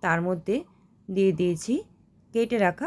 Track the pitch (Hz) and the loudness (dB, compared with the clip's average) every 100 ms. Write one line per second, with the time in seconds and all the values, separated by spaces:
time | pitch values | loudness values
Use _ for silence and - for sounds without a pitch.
0 | 185 170 175 180 170 233 - _ _ _ | -2 0 0 -2 -2 -4 -4 _ _ _
1 | - 190 196 160 180 165 - 277 440 _ | -6 2 2 4 0 0 -2 -4 -4 _
2 | _ _ _ 226 226 240 190 175 | _ _ _ -2 0 2 2 0